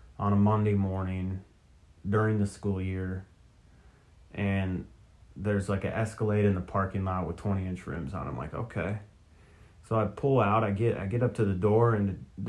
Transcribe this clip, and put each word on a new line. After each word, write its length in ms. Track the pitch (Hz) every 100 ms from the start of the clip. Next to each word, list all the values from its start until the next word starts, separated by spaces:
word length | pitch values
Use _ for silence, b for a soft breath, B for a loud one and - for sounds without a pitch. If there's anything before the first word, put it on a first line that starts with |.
| b -
on 160 | 104
a 20 | 101
Monday 380 | 104 107 107
morning 640 | 101 98 95 95 92 92 95 - _ _ - - - 98
during 320 | 110 110 107
the 80 | 101
school 360 | - 101 95
year, 420 | 95 95 92 92 95 _ - _ b b b b b b -
and 520 | - 101 98 90 90 101 - - - - -
there's, 280 | 104 101 95
like, 160 | 98
an 80 | 98
Escalade 520 | 104 113 - 107 104
in 120 | 104 92
the 40 |
parking 440 | 90 98 95 98
lot 220 | 95 92 85
with 100 | 82
twenty 300 | 107 98 92
inch 200 | 90 -
rims 260 | 82 69
on. 120 | - 76
I'm 100 | 62
like, 180 | 71
"Okay." 440 | - 120 - 85 104 - - b b b b b b
So 120 | - 110
I 80 |
pull 360 | 101 - 143 131
out, 240 | 101 110
I 60 | 107
get, 280 | 101 117 -
I 80 | 98
get 160 | 120
up 120 | 120
to 100 | -
the 100 | 101
door, 400 | 90 104 110 117
and 140 | 107 98
the, 80 | 80 - -